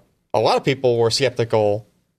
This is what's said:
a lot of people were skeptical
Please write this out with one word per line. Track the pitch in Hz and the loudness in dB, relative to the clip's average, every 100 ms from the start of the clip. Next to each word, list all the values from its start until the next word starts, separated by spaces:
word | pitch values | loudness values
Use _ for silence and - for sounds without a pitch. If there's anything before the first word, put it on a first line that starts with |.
| _ _ _ | _ _ _
a | 110 | 0
lot | 123 220 | 0 0
of | |
people | 151 131 127 117 | -2 -2 0 2
were | 117 | 0
skeptical | - 131 120 113 113 107 104 - _ _ | 0 -2 -2 -2 0 0 -2 -8 _ _